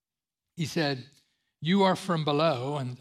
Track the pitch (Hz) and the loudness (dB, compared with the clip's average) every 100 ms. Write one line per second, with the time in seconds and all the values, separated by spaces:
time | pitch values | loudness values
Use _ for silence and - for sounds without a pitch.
0 | _ _ _ _ _ - 143 175 147 135 | _ _ _ _ _ -8 -4 0 -2 -2
1 | 120 _ _ _ _ _ 151 196 190 175 | -8 _ _ _ _ _ 0 4 4 2
2 | - 165 151 147 160 127 131 147 127 123 | 0 -2 0 2 2 0 -4 -4 -6 -10